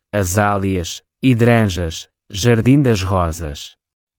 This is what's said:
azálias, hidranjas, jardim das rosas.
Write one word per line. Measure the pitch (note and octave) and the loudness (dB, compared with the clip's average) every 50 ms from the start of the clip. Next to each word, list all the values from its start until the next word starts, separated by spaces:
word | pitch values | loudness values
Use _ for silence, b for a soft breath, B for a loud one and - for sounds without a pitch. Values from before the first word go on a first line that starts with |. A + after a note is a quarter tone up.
| _ _ | _ _
azálias, | - G#2 G2 F2 F2+ G#2+ G#2 G2+ G2+ G2+ F#2+ G2 F#2 F2+ E2 - - - - _ _ _ - | -4 -2 -2 0 0 0 0 0 0 -2 -2 -2 -4 -4 -6 -8 -12 -14 -18 _ _ _ 0
hidranjas, | C3+ B2+ A2+ A#2 A#2+ A#2 A2+ A2 G2+ F2 F2+ E2+ D#2+ D#2+ - - - _ _ _ _ | 0 2 4 4 4 4 4 2 0 -2 -4 -6 -6 -8 -12 -16 -18 _ _ _ _
jardim | G#2 F#2+ G2 A#2+ A#2 A2 G#2+ B2 C3+ D3+ | -8 -2 0 2 2 4 4 4 4 4
das | C#3 B2 A2+ F#2+ | 4 2 0 0
rosas. | F#2 F#2 G2+ F#2 F2 E2 D#2+ - E2+ D2 C#2+ - - - - _ _ _ _ _ _ _ _ | -2 -2 -2 -2 -2 -2 -4 -8 -10 -12 -12 -14 -16 -20 -20 _ _ _ _ _ _ _ _